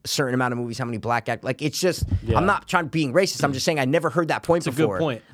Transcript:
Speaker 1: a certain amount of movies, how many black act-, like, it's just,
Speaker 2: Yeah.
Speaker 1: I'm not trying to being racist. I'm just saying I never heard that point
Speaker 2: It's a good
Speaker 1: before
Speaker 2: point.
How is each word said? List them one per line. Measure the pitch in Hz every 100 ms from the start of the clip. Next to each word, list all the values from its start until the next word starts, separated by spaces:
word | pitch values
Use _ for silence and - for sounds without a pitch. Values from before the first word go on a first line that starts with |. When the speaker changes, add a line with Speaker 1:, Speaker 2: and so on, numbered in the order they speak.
Speaker 1:
a | -
certain | - 131
amount | 127 123
of | 120
movies, | 120 113
how |
many | 120 110
black | 113 117 123
act-, | 117
like, | 131 127
it's | 151 -
just, | 180 - - -
Speaker 2:
Yeah. | - -
Speaker 1:
I'm |
not | 185 190 -
trying | 180
to | 151
being | 160 139
racist. | 151 196 -
I'm | 143
just | 131
saying | 175 156
I | 127
never | 165 156
heard | 165 160
that | 117
point | - 170 165
Speaker 2:
It's | 127
a |
good |
Speaker 1:
before | 110 95
Speaker 2:
point. | 160 113 -